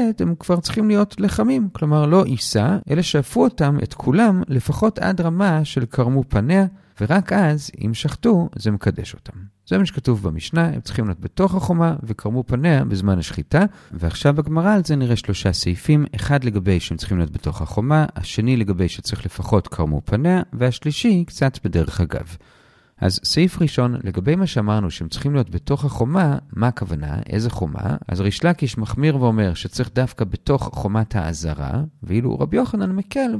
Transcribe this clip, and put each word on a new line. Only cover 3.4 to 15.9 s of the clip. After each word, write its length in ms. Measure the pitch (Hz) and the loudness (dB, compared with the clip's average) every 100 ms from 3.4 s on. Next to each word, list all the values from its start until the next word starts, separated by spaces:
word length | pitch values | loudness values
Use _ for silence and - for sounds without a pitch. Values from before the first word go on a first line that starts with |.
אותם, 340 | 254 - 143 143 | 2 2 0 0
את 120 | - | -2
כולם, 480 | - - 165 226 185 - | -4 0 4 4 2 0
לפחות 500 | 127 - 147 220 - | -2 -2 0 0 0
עד 220 | - 180 | -2 0
רמה 440 | 170 170 202 156 | 0 2 2 2
של 200 | 151 - | 0 -2
קרמו 400 | 117 - 120 135 131 | -2 0 2 2 2
פניה, 380 | 101 120 190 190 - _ - | 0 4 4 4 -2 _ -4
ורק 320 | 107 185 190 | 2 2 2
אז, 380 | - 170 151 - - | 2 2 2 -4 -6
אם 100 | 107 | -4
שחטו, 540 | 117 151 - 233 185 170 - | -2 -4 0 2 4 2 -2
זה 140 | 110 | -2
מקדש 440 | 104 104 - 90 | 0 0 -2 -8
אותם. 180 | - - 92 98 _ - | -12 -18 -18 -18 _ -2
זה 100 | 190 | 2
מה 80 | 190 | 2
שכתוב 360 | - 127 110 | 0 0 0
במשנה, 440 | 95 78 - 165 165 | 0 -4 -2 0 0
הם 140 | 131 | -2
צריכים 240 | - - | -4 -2
להיות 160 | 107 85 | -2 -4
בתוך 340 | - - 185 | -6 0 0
החומה 420 | 185 - 170 170 143 | 2 0 2 2 0
וקרמו 420 | 117 107 107 123 123 | -6 -6 -2 -4 -2
פניה 380 | 127 165 143 | 0 4 4
בזמן 340 | 127 98 98 92 | 2 0 2 2
השחיטה, 460 | 78 - 73 151 202 - - | 0 -6 0 2 2 -2 -14
ועכשיו 420 | 80 85 104 143 | -4 -4 2 2
בגמרא 400 | 147 151 160 185 | 2 0 0 4
על 100 | 208 | 2
זה 120 | 151 147 | 2 0
נראה 200 | 123 117 | 2 0
שלושה 360 | - 98 98 | 0 -2 0
סעיפים, 520 | 90 90 87 - | 0 -2 -2 2